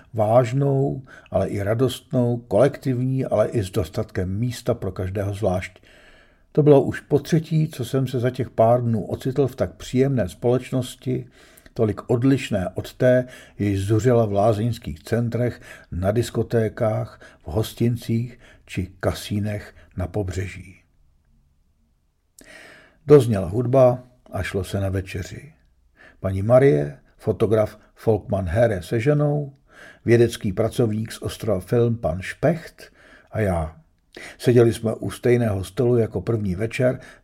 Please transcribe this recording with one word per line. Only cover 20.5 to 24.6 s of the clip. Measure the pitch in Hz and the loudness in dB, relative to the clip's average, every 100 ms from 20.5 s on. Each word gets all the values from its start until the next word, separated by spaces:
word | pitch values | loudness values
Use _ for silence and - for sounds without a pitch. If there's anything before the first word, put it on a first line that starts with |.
| 90 92 92 _ _ _ _ _ _ _ _ _ _ _ _ _ _ _ _ - - - - - _ - | -10 -18 -20 _ _ _ _ _ _ _ _ _ _ _ _ _ _ _ _ -20 -20 -20 -20 -20 _ 6
Dozněla | 147 120 101 90 | 8 8 0 -2
hudba | 107 120 131 127 127 - _ - | -4 2 4 6 4 -6 _ -12
a | 101 | -8
šlo | 92 101 | -6 -6